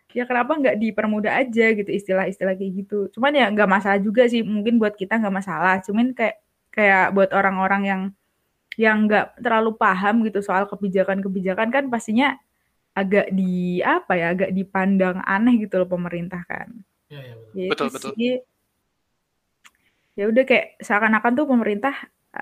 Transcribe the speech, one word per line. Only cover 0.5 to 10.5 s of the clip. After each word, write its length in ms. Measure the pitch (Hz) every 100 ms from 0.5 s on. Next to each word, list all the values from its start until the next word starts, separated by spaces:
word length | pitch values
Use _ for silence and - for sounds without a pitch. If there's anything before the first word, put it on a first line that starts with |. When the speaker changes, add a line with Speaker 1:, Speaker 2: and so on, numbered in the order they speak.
| 311
Speaker 1:
nggak 240 | 254 208
dipermudah 640 | 220 214 214 214 202 240
aja 320 | 262 226 226 208
gitu 160 | 196
istilah-istilah 640 | 202 202 185 180 190 190 190
kayak 180 | 196 185 196
gitu. 260 | 208 196
Cuman 240 | - 277 294
ya 160 | 214
nggak 160 | 208 202
masalah 320 | 190 196 202
juga 260 | 214 214 240
sih, 100 | 233
mungkin 380 | 208 208 214 233
buat 160 | 214 -
kita 240 | 190 226
nggak 160 | 208 190
masalah. 400 | 196 156 180 190
Cuman 320 | 196 208 254 247
kayak, 240 | 220 - _ _ _
kayak 400 | - 202 190 175
buat 240 | 196 190 196
orang-orang 480 | 196 185 190 196
yang, 180 | 196 190 190 - _ _ _ _ _ -
yang 320 | 220 214 214
nggak 240 | 208 - -
terlalu 320 | 247 220 226 220
paham 480 | 214 185 202 233
gitu 160 | 220 202
soal 320 | 202